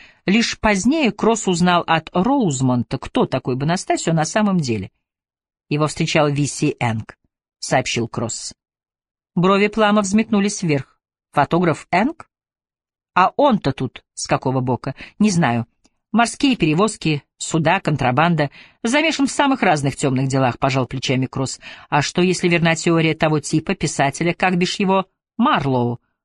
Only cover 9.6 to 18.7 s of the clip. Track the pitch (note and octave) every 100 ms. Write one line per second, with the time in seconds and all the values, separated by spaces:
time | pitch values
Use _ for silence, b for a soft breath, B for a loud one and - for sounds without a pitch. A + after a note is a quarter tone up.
9.6 | G#3 G#3+ G#3 G#3+ G3 G#3 A3 G3+ G3+ -
10.6 | E3+ C#3+ - _ _ _ _ - C#3 E3
11.6 | F3 C#3 - F3 B3 - - _ _ _
12.6 | _ _ _ _ _ - F#3 - C#4+ G#3
13.6 | C#3 - C3 - _ - - C#3+ C#3 C3
14.6 | B2+ A#2+ - - B B G#3 E3+ C#3 A#2+
15.6 | A2+ _ _ _ _ G#3+ A#3 - C#4 B3
16.6 | D#3+ D#3 G#3+ - D#3+ C#3+ - - - E3
17.6 | D#3 F#3+ - D3 B2+ B2+ E3+ D#3+ C#3+ B
18.6 | B